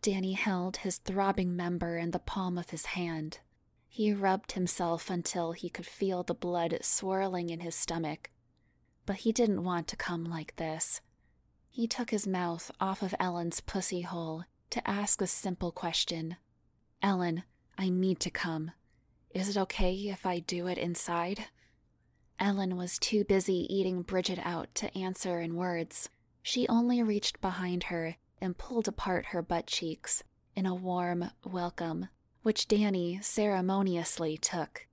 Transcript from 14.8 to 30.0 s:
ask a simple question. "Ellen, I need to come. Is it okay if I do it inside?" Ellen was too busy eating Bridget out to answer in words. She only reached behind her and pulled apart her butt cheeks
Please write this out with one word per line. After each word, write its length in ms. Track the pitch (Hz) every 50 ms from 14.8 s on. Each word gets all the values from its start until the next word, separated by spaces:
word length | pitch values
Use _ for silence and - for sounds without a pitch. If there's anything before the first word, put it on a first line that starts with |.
| - -
ask 340 | 202 202 202 202 - -
a 60 | 190 180
simple 440 | - - - 202 185 - 190 175
question. 680 | - - - 170 160 - - - 170 165 160 160 180 - _ _ _ _ _ _ _ _ _ _ _ _
"Ellen, 420 | - 202 196 185 180 175 165 170 180 _ _ _ _ _ _ -
I 120 | 190 190
need 300 | 180 180 185 190 185 -
to 80 | - 180
come. 420 | - - - 170 165 160 156 165 - _ _ _ _ _ _ _ _ _ _ _
Is 180 | - 185 190 202
it 80 | 196 202
okay 360 | 190 - - - - 185 185 190 202 208
if 160 | 196 - -
I 140 | 190 180 175
do 280 | 170 - - 175 175 180
it 100 | 180 -
inside?" 720 | - 175 175 - - - 170 170 170 175 202 202 214 - _ _ _ _ _ _ _ _ _ _ _ _ _ _ _ _ _ _
Ellen 380 | 190 202 202 190 190 185 185
was 240 | 180 180 175 - -
too 240 | - - - 214 208
busy 420 | - 196 190 185 - 190 180 - - 185
eating 300 | 196 190 185 185 180 175
Bridget 360 | - 190 185 185 - 185 180
out 360 | - 175 175 165 - - -
to 200 | - - - -
answer 440 | 190 185 185 190 - - 190 180 170
in 160 | 170 165 165
words. 540 | 170 180 180 175 170 165 - - - - - _ _ _ _ _ _ _
She 240 | - - 254 240 -
only 340 | 233 233 240 240 247 240
reached 400 | 233 220 208 208 - - - -
behind 440 | - 190 180 180 185 180 180 180 -
her 320 | - 180 170 165 160 165 _ _ _ _ _
and 180 | - 185 175 -
pulled 300 | - - 254 233 220 226
apart 400 | 226 - - 202 185 175 - -
her 140 | - 175
butt 240 | 165 - 175 170 -
cheeks 560 | - - - - 165 160 -